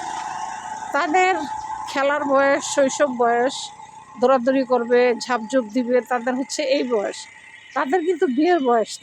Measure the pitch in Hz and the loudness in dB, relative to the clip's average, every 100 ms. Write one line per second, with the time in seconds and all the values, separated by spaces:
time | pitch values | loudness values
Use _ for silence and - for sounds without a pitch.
0 | - - - - - - - - - 285 | -8 -8 -8 -8 -10 -10 -12 -12 -4 -2
1 | 330 359 370 349 294 - - - - 285 | 2 2 2 2 -4 -8 -10 -10 -6 -2
2 | 277 285 285 269 277 285 - - 269 - | 0 0 2 2 4 2 0 0 0 2
3 | 294 240 240 240 254 - - - - - | -2 2 0 2 0 -4 -12 -16 -20 -20
4 | - - 254 269 240 269 247 247 233 247 | -20 0 2 4 4 2 2 0 2 4
5 | 247 233 - 240 214 262 214 240 240 247 | 4 2 -2 -4 0 -2 0 -2 0 0
6 | 226 247 240 254 269 - 277 285 247 226 | 0 -2 -2 -4 -4 -4 0 0 0 -2
7 | 196 - - - - - - - 269 359 | -2 -6 -14 -20 -20 -20 -10 -6 0 0
8 | 330 339 349 240 339 339 262 240 202 - | 0 0 0 2 2 4 2 2 0 -6